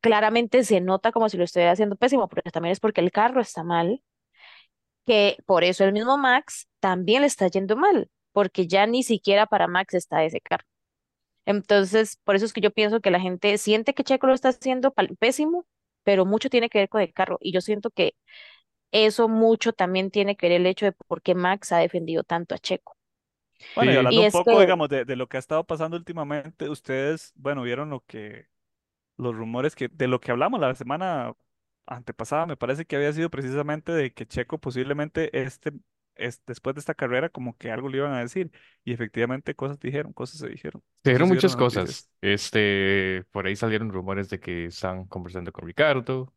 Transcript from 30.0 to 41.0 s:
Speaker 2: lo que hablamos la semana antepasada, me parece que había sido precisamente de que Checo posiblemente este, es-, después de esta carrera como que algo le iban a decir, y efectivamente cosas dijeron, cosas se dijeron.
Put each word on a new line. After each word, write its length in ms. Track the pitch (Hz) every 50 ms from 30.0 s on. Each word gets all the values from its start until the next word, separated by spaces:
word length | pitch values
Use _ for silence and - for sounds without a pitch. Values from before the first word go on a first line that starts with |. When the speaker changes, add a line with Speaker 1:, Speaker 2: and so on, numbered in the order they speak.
| 131
Speaker 2:
lo 120 | 123 127 123
que 100 | - -
hablamos 280 | 120 120 147 196 262 220
la 140 | 147 127 -
semana 600 | - 117 120 143 160 190 185 170 139 120 117 - _ _ _ _ _ _ _ _ _ _
antepasada, 580 | - 123 120 117 - - - 113 - 151 151 165
me 100 | 165 156
parece 280 | _ - 120 135 151 165
que 100 | _ 147
había 160 | 139 143 147 151
sido 160 | 160 165 170
precisamente 600 | - 139 139 127 131 147 147 151 151 156 _ - 170
de 200 | 160 139 123 _
que 140 | - -
Checo 320 | _ - 131 120 - 160 160
posiblemente 800 | - 139 120 123 131 139 143 147 147 156 _ 160 160 - - 135
este, 320 | 127 131 - _ _ 156 143 - _ _ _ _ _ _ _
es-, 280 | - - 120 117 _ _
después 300 | - 120 - - 139 135
de 40 | 147
esta 140 | 143 - 147
carrera 340 | - 147 120 123 127 151 170
como 280 | _ - 127 120 113
que 140 | _ - 117
algo 180 | 110 120 131 139
le 80 | 131 135
iban 140 | 143 147 139
a 80 | 123
decir, 300 | 120 120 - 190 180 156 _ _ _ _ _ _ _
y 80 | 123 120
efectivamente 640 | 117 117 107 - 120 117 120 127 135 _ - 143
cosas 240 | - 135 139 143 139
dijeron, 340 | - 123 131 143 147 - -
cosas 260 | - 123 131 - 151
se 80 | 135 -
dijeron. 340 | - - - - - - _ _ _ _